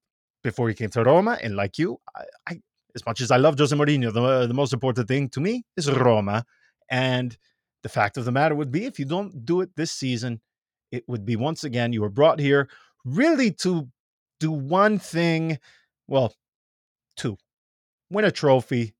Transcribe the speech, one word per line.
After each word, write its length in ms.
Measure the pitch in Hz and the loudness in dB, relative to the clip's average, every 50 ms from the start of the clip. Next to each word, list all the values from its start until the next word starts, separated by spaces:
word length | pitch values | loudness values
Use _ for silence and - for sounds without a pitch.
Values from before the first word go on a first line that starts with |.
| _ _ _ _ _ _ _ _ - | _ _ _ _ _ _ _ _ -8
before 260 | 120 - - 120 113 | -6 -2 -2 -2 -2
you 60 | 104 | -2
came 140 | - 113 104 | -2 -6 -4
to 140 | - 123 113 | 0 2 4
Roma, 340 | 120 147 175 214 226 240 - - | 6 6 6 4 2 -2 -4 -4
and 120 | 113 101 | -4 -4
like 220 | 101 101 98 - | -2 -4 -4 -2
you, 220 | - 156 202 240 - _ - - | -2 -4 -4 -4 -8 _ -18 -18
I, 80 | - - - - _ - | -16 -16 -18 -18 _ -14
I, 140 | - 175 - _ _ _ _ _ _ - | -14 -14 -14 _ _ _ _ _ _ -16
as 100 | 117 - | -12 -8
much 160 | 117 113 - | -8 -6 -4
as 80 | 127 110 | 0 2
I 80 | 135 | 4
love 220 | 123 135 156 151 135 | 6 6 6 4 4
Jose 160 | 151 131 147 | 2 2 2
Mourinho, 360 | 147 147 147 151 139 123 113 | 2 2 2 2 2 0 0
the, 360 | 104 117 123 127 131 131 123 | 0 0 2 2 2 2 2
the 80 | 117 123 | 0 0
most 180 | 135 143 120 135 | 0 -2 0 -2
important 340 | 120 131 131 120 123 117 | -2 -2 -2 -2 -2 -2
thing 220 | 101 127 143 139 120 | 0 0 -2 -2 -2
to 100 | - 131 | -4 -4
me 240 | 151 196 240 254 - _ - | -2 -2 -4 -4 -8 _ -8
is 100 | - 156 143 | -6 -2 0
Roma. 540 | 139 123 127 123 113 107 101 98 101 113 120 _ _ _ _ _ _ _ _ - | 2 4 4 4 4 4 2 0 -2 -2 -4 _ _ _ _ _ _ _ _ -6
And 480 | 127 127 131 131 127 127 127 123 120 - _ _ _ _ _ _ _ _ - | -2 -2 0 0 0 0 -2 -4 -8 -12 _ _ _ _ _ _ _ _ -14
the 60 | 117 | -6
fact 280 | - 120 107 101 - | -2 0 0 0 -2
of 80 | 135 117 | -4 -4
the 60 | 123 | -2
matter 240 | 123 135 151 160 151 | 0 2 2 2 2
would 160 | 147 151 131 | 0 -4 -4
be, 140 | 123 170 220 | -4 -4 -4
if 120 | 269 - | -6 -8
you 80 | - 139 | -8 -6
don't 400 | 135 160 185 208 196 - 139 113 | -6 -4 -6 -6 -8 -12 -10 -4
do 160 | 117 170 180 | -2 -2 -2
it 80 | 185 175 _ | -2 -4 _
this 160 | - - - | -6 -6 -6
season, 500 | - - 139 131 127 113 117 127 117 113 _ _ _ _ _ _ _ _ _ - | -6 -6 -4 -4 -4 -4 -4 -6 -8 -8 _ _ _ _ _ _ _ _ _ -12
it 120 | - 127 - | -12 -10 -8
would 180 | - 123 113 98 | -8 -8 -6 -4
be, 100 | 107 117 | -2 -2
once 280 | 107 123 156 165 - - | 0 0 -2 -4 -4 -6
again, 300 | 147 117 123 120 120 120 | -6 -2 -2 -2 0 0
you 80 | 110 | -2
were 80 | 104 104 | -2 -2
brought 300 | 101 117 147 160 131 156 | 2 4 4 4 4 4
here 300 | 143 143 143 143 135 - - - _ _ _ _ - | 2 2 2 2 2 0 -6 -20 _ _ _ _ -10
really 460 | 127 131 185 277 330 330 269 262 220 | -6 -2 2 2 2 4 2 2 0
to 360 | 156 - - 185 180 165 143 127 - _ _ _ _ _ _ _ _ - | 0 -2 -2 -2 -2 -2 -4 -8 -14 _ _ _ _ _ _ _ _ -4
do 120 | 156 156 | -4 -4
one 460 | 160 143 135 139 170 190 202 214 214 | -4 -4 -4 0 2 4 4 4 2
thing, 640 | 190 - - - 165 170 170 165 160 165 160 160 135 _ _ _ _ _ _ _ _ _ | 0 -4 -4 -2 0 0 2 0 0 -2 -2 -4 -6 _ _ _ _ _ _ _ _ _
well, 260 | - 135 135 127 107 - _ _ _ _ _ _ _ _ _ _ _ _ _ _ _ - | -2 0 0 0 0 -4 _ _ _ _ _ _ _ _ _ _ _ _ _ _ _ -12
two. 220 | - - 123 101 - _ _ _ _ _ _ _ _ _ _ _ _ _ - | -8 -8 -8 -8 -8 _ _ _ _ _ _ _ _ _ _ _ _ _ -6
Win 160 | 175 208 214 | -2 0 0
a 60 | 185 | 0
trophy, 640 | - - - 143 131 131 117 - 135 120 117 107 - | 0 2 4 4 4 4 2 0 -2 -2 -4 -4 -8